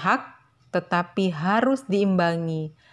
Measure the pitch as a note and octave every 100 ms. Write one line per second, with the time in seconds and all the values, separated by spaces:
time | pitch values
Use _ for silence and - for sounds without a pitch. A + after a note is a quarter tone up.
0 | F3+ B3 - - _ _ _ F3+ F3 F3
1 | F3 - F#3+ D#3 F3 G#3+ B3 C4+ - G3
2 | G3 F#3 E3+ E3+ E3 D#3+ D#3 - _